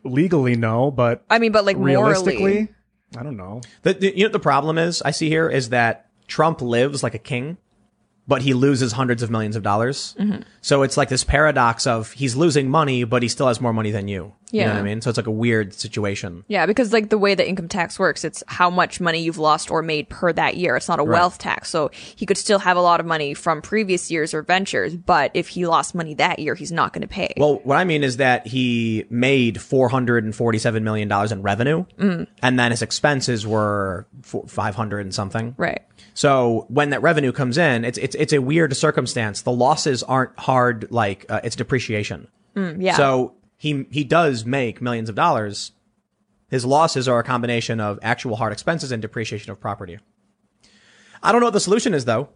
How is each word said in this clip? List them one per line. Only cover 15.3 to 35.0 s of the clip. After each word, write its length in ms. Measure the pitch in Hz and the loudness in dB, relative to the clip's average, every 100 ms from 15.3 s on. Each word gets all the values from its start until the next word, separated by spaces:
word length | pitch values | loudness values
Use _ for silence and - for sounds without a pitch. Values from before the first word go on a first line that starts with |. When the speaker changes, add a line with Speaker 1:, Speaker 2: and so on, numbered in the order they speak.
Speaker 3:
weird 420 | 110 120 110 101 | 0 2 0 -2
situation. 680 | - 110 110 101 98 98 87 - | -8 -8 -4 -4 -4 -8 -12 -6
Speaker 2:
Yeah, 180 | 202 165 | -2 2
because, 260 | 220 233 | 2 2
like, 180 | 226 208 | 2 2
the 80 | 214 | 2
way 160 | 202 | 2
that 120 | 190 - | 2 0
income 200 | 190 170 | -2 -4
tax 300 | - 170 - | -4 -4 0
works, 260 | 185 - | -2 0
it's 180 | 160 - - | -8 -8 -12
how 240 | - 180 | 0 0
much 300 | 185 165 - | 2 0 0
money 200 | 175 165 | -2 0
you've 180 | 165 160 | -2 0
lost 320 | 156 156 - | 2 2 0
or 100 | 165 | -2
made 260 | 160 151 - | 0 -4 -6
per 240 | - 175 | -2 0
that 240 | 160 147 - | 2 0 0
year. 200 | 175 127 | 0 0
It's 120 | - | 0
not 120 | 165 | 0
a 20 | |
Speaker 3:
Right. 160 | 151 170 | 2 4
Speaker 2:
wealth 200 | 175 - | 2 0
tax. 300 | - - - | -6 -6 -4
So 220 | 170 147 | -2 -2
he 340 | - - - 196 | -6 -20 -10 -2
could 120 | 170 | -2
still 220 | - 196 | 2 2
have 160 | 185 180 | 4 4
a 40 | |
lot 200 | 180 170 | 6 4
of 60 | 165 | 2
money 280 | 160 143 | -2 -2
from 260 | 143 175 156 | -4 -2 -2
previous 480 | - 214 202 175 - | -2 -2 0 -2 -2
years 220 | 165 151 | -4 -2
or 80 | 156 | -4
ventures, 540 | 151 180 190 117 92 170 | 0 0 2 -2 -2 -4
but 340 | - 170 135 | 2 2 2
if 140 | - 170 | -2 -4
he 180 | 175 170 | -4 0
lost 280 | 160 139 175 | 2 0 -6
money 180 | 160 | -8
that 240 | 139 165 165 | -2 0 0
year, 160 | 151 | -4
he's 160 | 143 147 | -6 -6
not 200 | 170 139 | -2 -2
gonna 160 | - - | -2 -10
pay. 260 | 196 - - | -6 -6 2
Speaker 3:
Well, 240 | 147 143 | 2 2
what 120 | 131 143 | 0 0
I 80 | |
mean 180 | 185 151 | 2 0
is 120 | 143 120 | 0 0
that 280 | 131 123 110 | 2 2 -2
he 580 | 131 123 117 113 110 - | -2 0 2 0 -2 -2
made 500 | 120 127 139 117 107 | 0 2 4 2 0
four 280 | - 135 127 | -2 2 2
hundred 340 | 131 120 120 | 2 2 0
and 100 | 110 | 0
forty-seven 480 | 107 117 110 120 110 | -2 0 2 0 0
million 240 | 110 107 104 | -2 -2 0
dollars 240 | 101 104 | 0 0
in 100 | 101 | -2
revenue, 420 | 101 104 123 160 180 - | -2 0 2 0 -4 -2
Speaker 2:
Mm. 280 | 196 170 - _ | 0 0 -8 _
Speaker 3:
and 180 | 131 127 | 0 2
then 120 | 120 | 2
his 120 | 113 | 0
expenses 640 | 110 - 151 139 131 117 107 | -4 0 0 0 -2 -4 0
were 600 | 107 104 104 95 90 - 131 | 0 0 0 -2 -6 -10 -20
four, 220 | - - - | -10 -10 -8
five 280 | - 104 101 | -6 -4 -4
hundred 240 | 107 101 | -4 -6